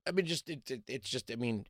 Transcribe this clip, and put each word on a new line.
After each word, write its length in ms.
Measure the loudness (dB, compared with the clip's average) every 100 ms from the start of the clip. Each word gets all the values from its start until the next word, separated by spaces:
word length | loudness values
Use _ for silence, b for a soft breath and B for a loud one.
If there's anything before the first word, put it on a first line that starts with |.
| 0
I 60 |
mean, 140 | 4 4
just, 220 | 2 -2
it, 220 | -8 -6
it, 120 | -8 -4
it's 240 | -6 -2
just, 180 | -4 -2
I 60 |
mean, 320 | 0 2 2 -2